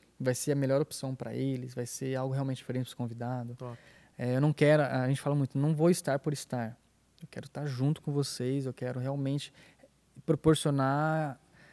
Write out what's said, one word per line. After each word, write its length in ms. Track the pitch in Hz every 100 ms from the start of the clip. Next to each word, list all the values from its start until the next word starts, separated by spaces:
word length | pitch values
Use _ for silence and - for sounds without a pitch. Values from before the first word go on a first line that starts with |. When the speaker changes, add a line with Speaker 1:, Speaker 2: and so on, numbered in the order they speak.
| _ -
Speaker 1:
vai 160 | 131
ser 160 | 123 147
a 20 | 143
melhor 240 | 131 135
opção 340 | 156 - 131
pra 180 | 131 117
eles, 400 | 120 135 131 127
vai 120 | 127 120
ser 300 | - 135 131
algo 160 | 135
realmente 240 | 135 135 127
diferente 260 | - 127
pros 100 | 123
convidados. 640 | - 120 117 120 127 117 120
Speaker 2:
Top. 220 | 123 120 - - - -
Speaker 1:
É, 160 | 123 127
eu 40 |
não 120 | 151
quero, 300 | 143 147 151
a 240 | 131 131 127
gente 120 | 139
fala 160 | 143 147
muito, 200 | 135 135
"Não 160 | 147 151
vou 140 | 170
estar 280 | 185 147 139
por 140 | 156
estar. 440 | 143 - 123 113 120 _ _ _ _
Eu 60 | 160
quero 160 | - -
estar 200 | 139 147
junto 340 | 123 139 156
com 80 | 151
vocês, 540 | 143 135 - 123 139 131
eu 60 |
quero 260 | - 123 123
realmente 540 | 131 143 135 143 - - - _ - _ _ -
proporcionar, 1120 | - 147 160 151 151 139 131 143 156 156 147 123 _ - -